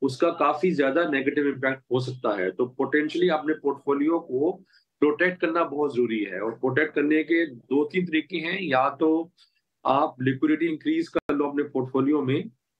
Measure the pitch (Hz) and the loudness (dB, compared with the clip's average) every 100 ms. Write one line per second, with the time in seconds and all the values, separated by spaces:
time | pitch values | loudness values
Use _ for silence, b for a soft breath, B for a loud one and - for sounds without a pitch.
0 | 135 127 170 165 147 151 185 147 135 143 | -4 0 0 2 0 2 0 2 2 2
1 | 170 135 135 147 143 131 135 131 - 127 | 2 0 0 0 0 0 -2 -4 -2 -2
2 | 127 - 117 101 92 - 127 - 135 151 | -2 -4 -2 0 -2 -2 -4 -2 0 0
3 | 151 165 180 156 147 156 139 135 139 143 | 0 0 2 0 -2 -2 -2 -4 -2 0
4 | 147 170 165 127 156 - b b b - | 2 0 -2 -2 -2 -2 b b b 0
5 | 147 147 180 180 170 170 156 143 147 120 | 0 2 0 0 -2 0 -2 -2 -2 0
6 | 120 110 98 92 107 113 131 127 156 - | 0 0 -4 -4 -6 -4 -2 0 0 0
7 | 147 156 156 165 165 120 - 135 147 185 | 0 0 2 0 -2 -6 -2 0 0 -2
8 | 175 156 - 175 160 190 175 131 139 135 | -2 -2 -4 -8 -6 -6 -2 0 0 2
9 | 160 160 165 _ b b _ _ 131 135 | 2 2 -2 _ b b _ _ 0 2
10 | 156 127 127 135 160 156 165 156 147 160 | 2 0 -2 0 0 2 0 -2 -2 -2
11 | 165 170 - 143 143 143 147 131 127 135 | -2 -4 -4 -2 -2 -2 -4 -4 -2 -2
12 | 135 151 131 147 - _ _ | 0 0 0 -2 -4 _ _